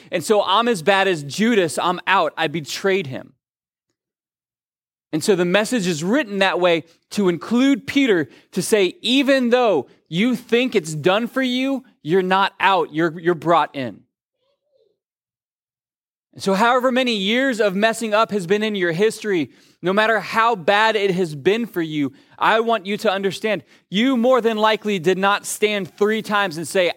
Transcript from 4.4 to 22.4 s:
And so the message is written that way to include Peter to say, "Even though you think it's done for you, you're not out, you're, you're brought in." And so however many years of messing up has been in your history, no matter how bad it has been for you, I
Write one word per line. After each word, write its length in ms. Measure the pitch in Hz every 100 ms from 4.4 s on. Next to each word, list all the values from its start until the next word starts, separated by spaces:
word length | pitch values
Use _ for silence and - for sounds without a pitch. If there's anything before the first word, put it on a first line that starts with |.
| _ _ _ _ _ _ _
And 100 | 156
so 140 | 180 180
the 80 |
message 420 | 180 196 214 247 180
is 160 | 156
written 360 | 175 262 226 196
that 200 | 190 170
way 260 | 180 170 - _ _
to 180 | - 185
include 580 | 170 - 233 269 269 -
Peter 440 | 277 262 185 139 - _
to 100 | -
say, 340 | - 214 185 -
"Even 480 | 202 262 269 269 240
though 380 | 247 240 165 - _ -
you 260 | 160 233
think 400 | 240 - 233 254
it's 200 | 208 160
done 320 | 151 143 196 233
for 160 | 262
you, 420 | 262 247 262 269 - _
you're 220 | 147 185
not 320 | 185 190 196 -
out, 360 | 185 190 156
you're, 260 | 151 170 165
you're 140 | 165
brought 420 | 165 156 165 147 143
in." 280 | 123 95 _ _ _ _ _ _ _ _ _ _ _ _ _ _ _ _ _ _ _ _ _ _ _
And 100 | -
so 120 | 196
however 360 | 190 233 254 254
many 240 | 247 247
years 460 | 220 190 233 269 214
of 160 | 208 190
messing 380 | 220 220 226
up 160 | 208 220
has 160 | 202 170
been 160 | 208
in 120 | 214
your 180 | 202 175
history, 580 | 165 220 214 214 180 135 _ _ _
no 100 | 170
matter 260 | 196 220 220
how 380 | 156 214 226 220
bad 400 | 151 202 220 214
it 140 | 202
has 240 | 180 175
been 320 | 147 147 220 233
for 160 | 180
you, 320 | 165 151 139 - _
I 220 | -